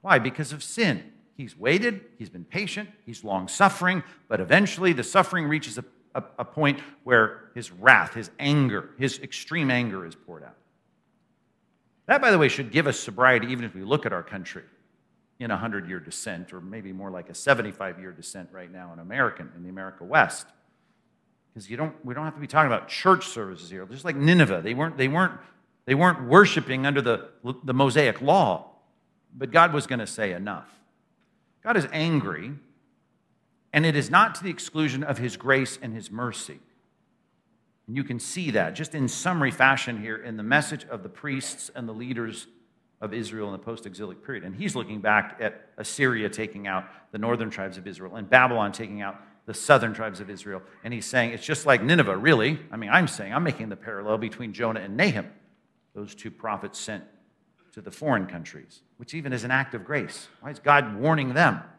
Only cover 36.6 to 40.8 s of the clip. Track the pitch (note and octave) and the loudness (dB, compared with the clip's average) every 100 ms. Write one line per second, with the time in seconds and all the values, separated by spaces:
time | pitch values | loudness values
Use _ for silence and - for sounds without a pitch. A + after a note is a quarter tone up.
36.6 | _ _ _ _ _ _ _ _ _ _ | _ _ _ _ _ _ _ _ _ _
37.6 | _ _ - B2 C3+ A#2+ - - E3 G#2+ | _ _ -10 -8 -6 -6 -8 -6 -2 0
38.6 | E2 - - - B2+ - F3+ F3+ C3+ - | 0 -4 -8 -4 -4 -2 -2 0 0 4
39.6 | C3 C3+ - A2+ A2 A2 A#2+ A2 G#2+ C#3+ | 4 4 -2 -8 -8 -10 -10 -8 0 0
40.6 | D3+ D3 | 0 -8